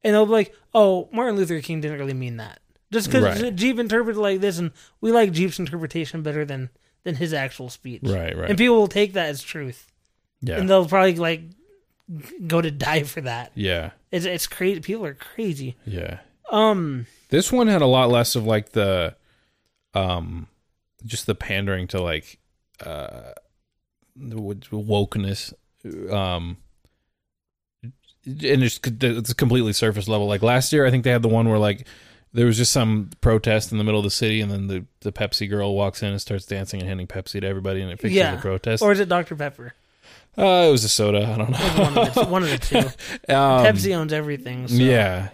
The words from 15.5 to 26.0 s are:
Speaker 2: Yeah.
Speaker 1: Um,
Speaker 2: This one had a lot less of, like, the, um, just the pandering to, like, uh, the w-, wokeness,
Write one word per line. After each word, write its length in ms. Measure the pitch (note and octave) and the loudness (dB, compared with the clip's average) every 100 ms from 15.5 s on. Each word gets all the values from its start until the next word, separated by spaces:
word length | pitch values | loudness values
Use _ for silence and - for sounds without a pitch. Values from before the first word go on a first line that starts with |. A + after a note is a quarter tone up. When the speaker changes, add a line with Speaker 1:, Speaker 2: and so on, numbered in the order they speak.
| C#3+ C3 B2 - | -6 -8 -12 -10
Speaker 2:
Yeah. 340 | F#2 E2+ F2 _ _ - | -8 -8 -12 _ _ -4
Speaker 1:
Um, 560 | G#3+ A3 G3+ D#3+ C3 A#2 _ _ | 2 2 2 -2 -6 -10 _ _
Speaker 2:
This 200 | D3 F#3+ | 0 2
one 160 | B3 A3+ | 2 4
had 140 | F#3+ | 4
a 40 | C3+ | 4
lot 220 | C3 B2 | 4 4
less 240 | A#2+ A#2 B2 | 4 2 0
of, 100 | A2 | 0
like, 280 | G#2+ G#2 | 0 0
the, 420 | A2+ G2 F#2 E2 - _ _ _ _ _ _ _ | 0 0 0 -2 -6 _ _ _ _ _ _ _
um, 540 | - F#2 F2 E2+ E2+ E2+ _ _ _ _ _ A2 | -4 -2 -4 -6 -12 -14 _ _ _ _ _ -12
just 200 | A#2 - | -8 -6
the 100 | G2+ | -6
pandering 520 | - G2 G2 F#2+ F2+ | -4 -4 -2 -4 -4
to, 140 | F#2+ | -4
like, 360 | F2 D#2+ - - _ _ _ _ - | -4 -6 -8 -20 _ _ _ _ -14
uh, 460 | D2 C2+ A#1+ A1 - _ _ _ _ _ _ _ B2 | -12 -12 -14 -20 -20 _ _ _ _ _ _ _ -18
the 200 | C3+ A2 | -12 -10
w-, 240 | G2+ G2+ - | -8 -10 -8
wokeness, 840 | G#2+ G#2 G2+ G2+ G#2+ G2 G2 - - _ _ - D#2 | -8 0 0 2 -2 -4 -4 -10 -16 _ _ -14 -12